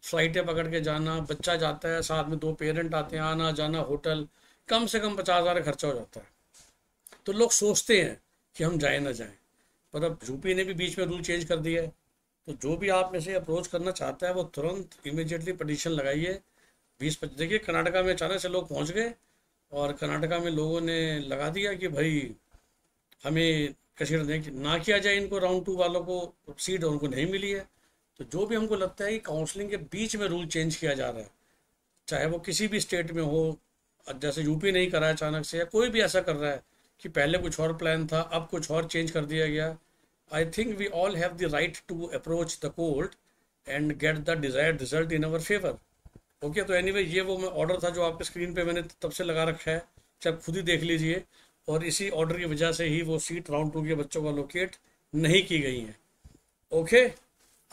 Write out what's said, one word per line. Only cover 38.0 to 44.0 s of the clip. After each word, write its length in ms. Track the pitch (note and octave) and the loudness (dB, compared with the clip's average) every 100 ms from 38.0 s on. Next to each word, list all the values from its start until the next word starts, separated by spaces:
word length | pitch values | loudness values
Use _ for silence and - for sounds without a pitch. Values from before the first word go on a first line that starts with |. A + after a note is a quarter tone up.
| D#3 | 0
था, 140 | D#3+ | 0
अब 260 | E3 E3 D#3+ | 0 -2 -2
कुछ 200 | E3+ D#3 | -6 -2
और 140 | D#3+ E3 | -2 0
change 260 | E3 E3 | -2 0
कर 140 | E3 C#3+ | -2 -2
दिया 220 | D#3+ D#3 | 0 0
गया, 300 | D3+ D#3+ D#3+ _ _ _ _ _ D3+ | 0 -2 -6 _ _ _ _ _ -2
I 20 | |
think 320 | E3 G#3 A#3 G3 | 0 0 -2 -2
we 100 | G3+ | -2
all 220 | E3 F#3+ | 2 2
have 220 | F3 F3 | 2 -2
the 140 | E3+ F3 | 0 0
right 260 | D3 E3+ | 2 0
to 240 | - - E3+ | -4 -8 -8
approach 640 | E3+ C3 D#3+ E3+ D#3+ - | -6 -6 -2 -2 -2 -4
the 120 | D3 - | -6 -2
court 300 | E3 C#3 - - _ _ _ _ - C#3 | -2 0 -2 -8 _ _ _ _ -6 -2
and 160 | D3+ | -2
get 220 | C3+ | 0